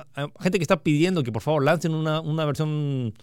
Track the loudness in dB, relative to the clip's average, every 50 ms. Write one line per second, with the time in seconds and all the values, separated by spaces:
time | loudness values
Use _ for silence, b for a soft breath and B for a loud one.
0 | -12 -12 -10 -10 -10 -10 -10 -4 -2 -2 0 0 2 0 0 0 2 2 2 4
1 | 4 2 2 0 0 -2 -4 -4 -2 0 0 2 4 4 2 2 2 -2 -2 0
2 | 0 0 -2 -2 -2 -2 -2 -2 0 -2 -2 -2 -2 -2 -2 -2 -2 -2 -2 -2
3 | -2 -4 -6 b